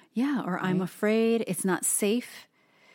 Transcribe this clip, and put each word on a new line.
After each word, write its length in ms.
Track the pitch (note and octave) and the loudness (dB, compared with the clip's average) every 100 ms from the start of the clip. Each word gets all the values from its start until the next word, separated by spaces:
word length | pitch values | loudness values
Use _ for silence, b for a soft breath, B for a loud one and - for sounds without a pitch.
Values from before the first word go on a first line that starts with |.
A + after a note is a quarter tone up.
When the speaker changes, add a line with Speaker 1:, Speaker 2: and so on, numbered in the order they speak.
| b | b
Speaker 1:
Yeah, 280 | A3 C#4 C4 | -2 0 0
or, 140 | - F3+ | -2 -2
"I'm 200 | F#3 F3+ | 0 0
Speaker 2:
Right? 40 | F3+ | -2
Speaker 1:
afraid. 540 | - G#3 A3 A3+ A3+ A3 | 0 2 4 4 2 0
It's 180 | F3+ | -2
not 220 | F#3+ F3+ - | 0 0 0
safe 640 | - G#3 A#3 - - - b b b b | 0 0 0 -2 -12 -20 b b b b